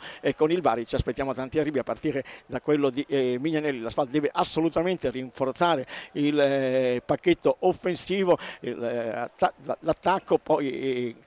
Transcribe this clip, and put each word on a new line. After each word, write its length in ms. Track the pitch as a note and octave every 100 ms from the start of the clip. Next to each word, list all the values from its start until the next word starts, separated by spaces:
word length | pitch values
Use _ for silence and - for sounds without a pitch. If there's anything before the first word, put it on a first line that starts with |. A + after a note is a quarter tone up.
| - -
e 140 | - -
con 160 | D#3+
il 100 | F3+
Bari, 240 | C#3 A2+ A#2
ci 100 | C3
aspettiamo 380 | - B2 C3+
tanti 260 | B2 C3 D#3
arrivi 200 | D3 C#3
a 40 |
partire 400 | - A2 D#3 C3+ - - -
da 160 | B2+
quello 280 | - D3+ C#3
di, 160 | B2+ C#3+
eh, 280 | C#3 B2+ B2
Mignanelli. 400 | D3+ D#3 D3+ B2+
La 100 | A2
Spal 180 | - C#3
deve 220 | D3 C#3+
assolutamente 800 | - F3+ D#3+ D#3+ E3 F3 F3+ C3
rinforzare 760 | A#2+ B2+ - C3+ B2 E3+ D3+ B2+ - -
il, 260 | - D3 D3
eh, 640 | C#3 C#3 C3 C3 B2+ B2
pacchetto 540 | - D3 F3 E3+ D3+ -
offensivo, 800 | F3+ E3 F#3+ D#3+ - G3 F#3 D#3+ - -
il, 220 | B2 G#2+
eh, 260 | A#2 A#2+ A2+
atta-, 440 | A2 A#2+ - F3+ -
la-, 140 | C3+ -
l'attacco 560 | D#3+ D3+ - F#3 - D#3+
poi, 340 | - D#3 C#3+
eh, 440 | B2+ C3+ B2+ A#2+ -